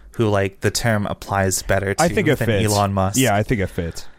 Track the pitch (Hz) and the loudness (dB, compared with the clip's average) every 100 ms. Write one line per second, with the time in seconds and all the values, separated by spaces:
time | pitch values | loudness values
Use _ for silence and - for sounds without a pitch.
0 | - - 110 101 98 - 104 - 120 107 | -14 -2 2 2 0 -2 -2 0 0 0
1 | 101 87 - 98 95 92 - 98 98 101 | -2 -6 -4 0 0 -2 -2 0 0 0
2 | 170 214 156 131 - 110 107 101 101 98 | 0 2 0 0 0 0 2 2 2 0
3 | 95 120 127 101 107 120 90 - 82 - | 0 2 2 2 0 -2 -2 -4 -6 -8
4 | - | -14